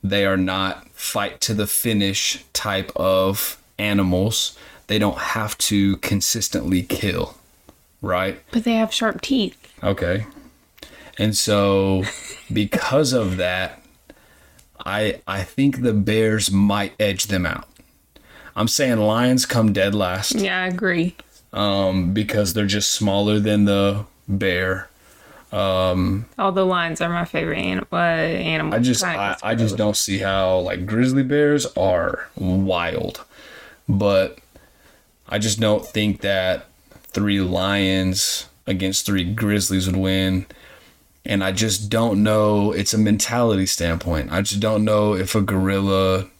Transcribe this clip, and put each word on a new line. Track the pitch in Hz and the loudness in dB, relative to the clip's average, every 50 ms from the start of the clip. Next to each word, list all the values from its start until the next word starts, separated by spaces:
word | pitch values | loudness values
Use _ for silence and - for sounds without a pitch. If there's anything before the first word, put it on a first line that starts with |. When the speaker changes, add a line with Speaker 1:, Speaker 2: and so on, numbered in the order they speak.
| - | -2
Speaker 1:
They | 98 98 101 101 | 0 0 0 2
are | 98 95 | 2 2
not | 95 92 92 92 95 95 95 92 - - - | 0 0 0 0 -2 -2 -4 -4 -8 -14 -20
fight | _ - - - - 113 101 101 - - | _ -10 -8 -6 -4 -4 -4 -4 -4 -6
to | - - 113 | -4 -4 -2
the | 104 104 | -2 -2
finish | 101 - - - 123 110 104 101 98 95 - - - - - - _ _ | -2 -2 -2 -2 0 0 2 0 0 0 -2 -2 -4 -4 -6 -10 _ _
type | - - 107 98 95 95 - - | -6 -4 -2 -2 -4 -4 -4 -6
of | - 90 95 95 95 95 95 98 101 - - - - _ _ _ | -2 0 2 2 2 2 2 0 -2 -4 -6 -8 -12 _ _ _
animals. | - 104 104 104 101 95 92 90 90 95 107 110 - - - - - - - - - _ | -6 -4 0 0 2 2 2 2 2 2 0 0 -2 -4 -4 -6 -12 -20 -20 -20 -20 _
They | - 107 107 | -4 -2 0
don't | 104 101 - - | 0 0 -2 -2
have | - - - 113 110 107 - - | -6 -4 -4 -4 -4 -6 -4 -4
to | - - 104 101 98 98 98 | -2 0 2 2 2 2 0
consistently | - - - 104 98 - - - 117 101 - - - 113 - 92 90 90 | 0 -2 -2 -2 -2 0 -2 -2 -2 -4 -4 -4 -4 -2 0 0 0 0
kill, | - - - - 101 87 82 - - - - _ _ _ _ _ - - _ _ _ _ _ | -2 -4 -4 -2 -4 -2 -2 -4 -6 -8 -20 _ _ _ _ _ -20 -20 _ _ _ _ _
right? | - 101 90 90 95 98 - - _ _ - | -4 -2 -2 0 0 -2 -4 -8 _ _ -4
Speaker 2:
But | 240 220 | -2 0
they | 240 226 | 2 2
have | 220 220 220 - | 2 0 0 -2
sharp | - 233 220 - - | -2 -2 -2 -4 -4
teeth. | - - 277 262 208 180 - _ _ - - - - | -4 -2 0 0 0 -2 -4 _ _ -20 -18 -6 -4
Speaker 1:
Okay. | - 98 - 92 87 90 107 110 - - - - - _ _ _ _ _ - - - - - - - - - | -4 -2 -2 -2 -2 -2 -2 -4 -8 -14 -20 -20 -20 _ _ _ _ _ -20 -20 -20 -20 -20 -20 -20 -6 -2
And | 104 107 104 | 0 0 0
so | - - - 104 101 101 101 98 98 98 98 95 95 95 - - - - | 0 0 2 2 2 4 4 4 4 4 2 2 0 0 -2 -6 -10 -14
Speaker 2:
<laughs> | - - - - - - | -16 -18 -18 -12 -6 -2
Speaker 1:
because | - 107 104 - - - - 127 143 156 131 127 | -2 -2 0 0 -2 -2 0 2 2 2 2 2
of | 123 110 95 92 92 | 0 0 0 -2 -2
that, | 90 90 90 92 92 87 - - _ _ _ _ _ _ - _ _ _ _ _ _ - _ - - _ _ - - - | -2 -2 -2 -2 -4 -6 -8 -14 _ _ _ _ _ _ -20 _ _ _ _ _ _ -20 _ -20 -20 _ _ -12 -8 -4
I, | 98 104 107 104 - - - | -2 0 0 -2 -2 -4 -6
I | - 95 98 92 | -6 -6 -6 -6
think | - - - 135 143 131 131 123 | -6 -2 2 2 2 2 2 0
the | 123 107 | 0 2
bears | 104 98 98 104 110 113 110 107 110 101 98 95 | 2 2 2 2 2 2 2 2 0 0 0 2
might | 98 101 101 101 104 101 98 - _ | 4 4 4 2 0 -2 -4 -2 _
edge | 107 104 98 92 - | -2 -2 0 -2 -4
them | - 101 92 90 | -2 -2 -2 -2
out. | 82 - - - - _ _ - _ _ _ _ _ _ - _ - - - - - - | -2 -4 -6 -10 -14 _ _ -20 _ _ _ _ _ _ -20 _ -20 -20 -20 -20 -14 -4
I'm | - 107 120 | -2 -2 0
saying | - - 147 127 120 110 | 0 0 2 2 2 2
lions | 107 107 107 113 120 127 127 131 - | 2 2 4 4 4 4 2 2 0
come | - - 120 110 107 98 | 0 2 2 4 4 4
dead | 101 95 101 98 | 2 2 2 2
last. | 104 98 90 90 98 104 - - | 0 0 0 -2 -4 -4 -4 -2
Speaker 2:
Yeah, | 220 196 190 185 185 185 | -2 -2 0 -2 -2 -2
I | 185 | -2
agree. | 180 180 220 185 180 170 165 180 - _ - _ _ - _ _ - | -4 -2 0 0 0 0 0 -2 -4 _ -20 _ _ -20 _ _ -4
Speaker 1:
Um, | - 104 101 98 98 98 95 92 95 90 87 95 | -2 -2 0 0 2 0 2 2 2 0 0 0
because | 104 104 104 - 107 104 95 - | 0 -2 0 0 0 0 0 0
they're | 110 104 | -2 0
just | 98 101 104 104 - - | 0 0 0 -2 -2 -2
smaller | - 107 101 98 101 104 104 107 107 | 0 0 0 2 2 2 2 2 2
than | 104 110 104 104 101 | 2 2 4 4 4
the | 101 101 101 98 101 101 104 107 - _ _ _ - | 4 4 2 2 2 0 -2 -6 -10 _ _ _ -4
bear. | 101 98 101 95 87 87 92 92 95 92 - - _ _ _ - - - - - - - - _ - | -4 0 0 0 0 0 0 -2 -2 -4 -6 -14 _ _ _ -20 -20 -20 -20 -20 -20 -20 -18 _ -4
Um, | 98 98 95 95 92 92 92 90 92 92 92 95 98 113 - - - | -2 0 0 2 2 2 2 2 2 2 0 0 -2 -4 -8 -6 -2
Speaker 2:
Although | 196 196 180 196 190 | -2 0 2 2 2
lions | 185 185 175 170 165 160 - | 2 2 0 -2 -2 -2 -4
are | 165 170 | -4 -2
my | 170 170 175 | -2 -2 -4
favorite | 170 - 156 160 165 - - | -4 -4 -4 -4 -2 -4 -4
anim-, | - 180 185 185 - - - | -2 -2 -2 -4 -4 -4 -2
uh, | |
animal. | 175 175 170 165 160 156 160 165 180 170 165 160 156 156 156 - | 0 0 0 2 0 0 -2 -2 -2 -2 -2 -2 -2 -2 -2 0
Speaker 1:
I | - | 0
just, | - 127 123 - - | 2 2 2 0 0
Speaker 2:
Kind | 180 170 - | -2 -2 -2
Speaker 1:
I, | 101 98 - | -2 -4 -4
Speaker 2:
of | - - | -4 -4
Speaker 1:
I | 107 113 | -4 0
just | 113 113 107 101 | 0 0 0 0
don't | - 107 104 104 | 0 0 0 0
see | - - - 98 95 | 0 -2 -2 -2 -2
how, | 98 98 98 98 95 92 92 92 | 0 0 0 2 2 2 2 2
like, | 90 95 95 92 92 | 0 -2 -4 -4 -4
grizzly | 101 104 113 123 127 131 139 131 | -2 0 2 2 2 4 2 2
bears | 127 143 147 147 147 147 147 147 - - | 2 2 2 4 4 4 2 0 -2 -2
are | - 92 95 92 87 85 90 - - - - - | 0 2 2 2 2 0 -2 -4 -6 -10 -14 -10
wild, | - - 92 92 95 95 95 92 87 85 85 82 80 - - - - - _ - - - - - - - - - _ _ - | -4 -2 0 2 2 2 2 0 0 -2 -2 -4 -4 -6 -6 -8 -10 -18 _ -20 -20 -20 -20 -20 -20 -20 -20 -20 _ _ -2
but | 98 98 104 101 98 95 95 92 - - _ _ _ - _ _ _ _ _ - _ _ _ _ _ _ _ - | 0 2 4 4 4 4 2 0 -4 -12 _ _ _ -20 _ _ _ _ _ -20 _ _ _ _ _ _ _ -4
I | - 107 | -4 -2
just | 104 110 101 107 | 0 0 0 0
don't | 113 107 107 107 - | 2 2 2 0 0
think | - - 107 107 104 95 - - | -4 -4 -2 0 0 -2 0 2
that | 98 98 95 92 92 92 - - - _ _ _ _ - | 2 2 4 2 2 0 -2 -4 -14 _ _ _ _ -20
three | - _ - - 95 101 104 101 101 | -20 _ -8 -4 -2 0 2 2 2
lions | 95 90 90 90 92 98 101 101 98 95 95 95 92 92 92 92 - - - - - - _ _ _ | 2 0 0 0 0 0 2 2 2 2 2 2 2 0 0 0 -2 -2 -4 -6 -8 -12 _ _ _
against | - 101 92 95 95 98 - - | -4 -4 -2 -2 -2 -2 -2 -2
three | - 101 92 90 | 0 0 0 0
grizzlies | 90 104 110 113 101 104 104 95 - 95 95 92 | -2 -2 -2 0 0 2 0 0 0 0 0 0
would | 95 92 | 0 0
win. | 92 95 95 95 95 95 95 95 92 95 - - - - - - - - - _ _ _ _ _ _ _ | 0 0 0 2 2 2 2 0 0 -2 -6 -16 -20 -20 -20 -20 -20 -20 -20 _ _ _ _ _ _ _
And | - 107 98 95 | -4 -2 0 0
I | 95 95 | 0 0
just | 95 110 110 104 - 110 101 | 0 0 0 0 -2 -2 -2
don't | 117 113 113 117 104 98 104 | 0 2 2 2 4 2 4
know. | 107 107 107 107 104 107 104 101 104 - | 4 4 4 4 4 4 2 2 0 0
It's | 92 101 - - | 0 -2 0 2
a | 107 | 2
mentality | 107 104 104 104 - - 117 120 120 113 107 98 95 | 4 4 4 2 0 -2 0 2 2 2 4 2 2
standpoint. | 92 - - 85 85 82 82 - 90 82 78 64 57 71 | 0 -2 -2 0 -2 -2 -2 -2 -2 -2 -2 -2 -2 -2
I | 90 101 | -2 -2
just | 101 101 101 | -2 -2 -2
don't | 101 107 110 104 107 | 0 0 0 0 2
know | 107 107 104 107 104 104 | 2 2 2 4 2 2
if | 92 98 98 - | 0 -2 0 0
a | 110 101 | 0 0
gorilla | 95 104 92 95 92 98 98 98 98 98 95 95 95 95 95 95 - _ _ | 2 2 2 2 2 2 0 2 2 2 2 2 2 2 0 -2 -6 _ _